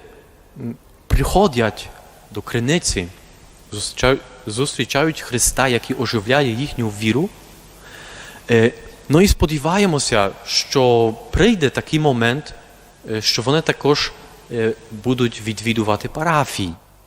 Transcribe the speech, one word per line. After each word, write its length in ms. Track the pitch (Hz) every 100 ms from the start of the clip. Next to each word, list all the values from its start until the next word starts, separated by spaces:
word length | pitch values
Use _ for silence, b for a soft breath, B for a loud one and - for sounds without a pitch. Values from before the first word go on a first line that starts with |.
| - - - - - -
м, 160 | 120 120 - - _
приходять 840 | - 135 185 202 120 113 - - - - - -
до 100 | 104
криниці, 680 | - 120 120 175 - - 87 - - - - - -
зустріча-, 460 | 101 - - 127 135 - - -
зустрічають 760 | 104 143 - 120 139 160 156
Христа, 460 | - 123 - - 131
який 280 | 120 - 131
оживляє 520 | 117 117 101 135 139
їхню 380 | 113 143 - 113
віру. 400 | 101 110 113 196 - - - - - B B B B B B -
Е, 200 | 117 113 - - - -
ну 120 | 143
і 60 | 202
сподіваємося, 1040 | - 170 151 143 190 202 151 - 110 98 - -
що 680 | - - 143 127 117 113 110 -
прийде 380 | - 196 214 139
такий 300 | - - 156
момент, 540 | 151 123 117 135 - - - - - - -
е, 120 | 110
що 200 | 104 -
вони 200 | 117 156
також, 500 | 156 143 135 147 - - - - -
е, 220 | 120 113 107 -
будуть 500 | 110 120 127 120 117
відвідувати 680 | 104 104 110 113 107 104 120
парафії, 640 | - 165 156 135 - 92 82 - -